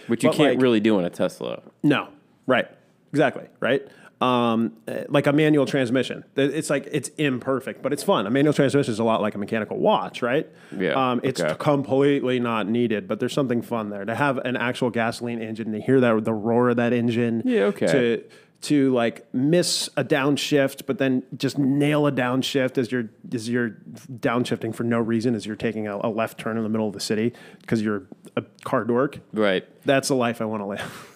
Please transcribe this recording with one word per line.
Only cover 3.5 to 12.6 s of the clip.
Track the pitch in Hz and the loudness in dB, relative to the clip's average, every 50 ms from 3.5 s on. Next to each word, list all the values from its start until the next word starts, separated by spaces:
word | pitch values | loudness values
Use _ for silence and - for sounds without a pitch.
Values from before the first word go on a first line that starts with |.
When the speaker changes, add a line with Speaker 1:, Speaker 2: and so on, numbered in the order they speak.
| _ _ | _ _
Speaker 2:
right? | - 110 135 135 - - - - - - _ - | 0 0 0 0 -2 -6 -18 -20 -20 -14 _ 0
Um, | 120 127 123 123 120 117 113 113 113 - - - _ | 2 2 2 4 2 2 2 2 0 -2 -4 -8 _
eh, | - 120 120 - - | -10 -8 -8 -4 0
like | 143 143 139 | 0 2 2
a | 147 | 4
manual | 143 151 156 156 151 147 131 | 4 4 4 4 4 4 2
transmission. | 123 - 139 131 113 123 131 120 - - - - _ - | 2 0 0 0 0 0 0 0 -2 -6 -12 -14 _ -2
Th-, | 135 135 143 | 0 0 0
it's | 127 160 - - | 0 -2 -4 -2
like, | 147 139 139 - | -2 -4 -4 -4
it's | - 151 127 - - | -6 -6 -6 -6 -4
imperfect, | - 156 139 127 117 - 131 135 123 - 113 104 - | -2 -2 -2 -2 -2 -2 -4 -4 -4 -4 -8 -8 -6
but | - 131 | -6 -4
it's | 143 143 - | -4 -2 0
fun. | 202 196 139 101 | 2 2 2 2
A | 98 | 0
manual | 123 135 147 151 | 2 2 2 4
transmission | 143 - 143 127 120 143 131 127 | 4 4 2 4 2 2 0 0
is | 110 104 | -2 0
a | 117 | 0
lot | 113 110 85 | 0 0 0
like | 101 107 - | 0 -2 -4
a | 98 | -6
mechanical | 85 - 113 113 104 - 101 - | -6 -4 -4 -4 -4 -4 -4 0
watch, | - 202 214 - 92 90 - - | 2 2 2 2 0 -4 -6 -6
right? | 131 120 127 160 165 - - - - - - | -4 -2 -2 -2 -4 -6 -12 -20 -20 -12 -6
Speaker 1:
Yeah, | 98 92 82 - 135 131 127 | -2 0 0 2 2 0 0
Speaker 2:
Um, | 123 120 - | 0 0 -2
it's | 135 131 - | -2 -2 -2
Speaker 1:
okay. | 85 76 73 - | -2 -2 -2 -2
Speaker 2:
completely | - 151 143 143 135 - 131 135 143 143 143 139 117 127 127 123 | 0 0 0 0 0 0 2 2 4 4 2 2 0 0 -2 -2
not | 120 117 117 110 | -2 -2 -2 -2